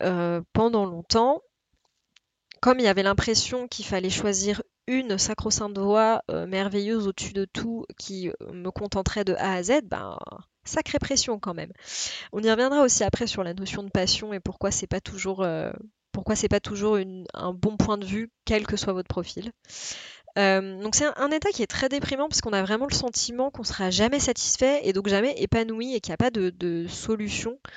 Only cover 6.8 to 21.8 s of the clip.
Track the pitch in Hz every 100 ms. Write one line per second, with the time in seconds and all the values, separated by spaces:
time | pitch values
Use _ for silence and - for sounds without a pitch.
6.8 | 202 226 196 190 196 196 196 - 226 233
7.8 | - - - 190 180 - - 180 185 -
8.8 | 208 202 - 214 196 180 190 185 180 285
9.8 | 202 - 98 - - - - _ - -
10.8 | - 285 - 269 - 214 202 170 156 -
11.8 | - - - - - - 220 220 262 285
12.8 | 262 - 202 - 233 - 180 185 196 -
13.8 | 202 196 185 - 214 202 - - 196 -
14.8 | 190 185 - 196 190 190 185 160 - -
15.8 | 214 _ _ 196 190 214 202 208 196 202
16.8 | 208 208 190 185 175 - 180 180 202 214
17.8 | 220 208 190 202 226 _ - 214 214 208
18.8 | - 185 180 - 175 - 226 - - -
19.8 | - - - - - - 196 190 190 190
20.8 | 214 - 294 240 277 311 415 392 214 -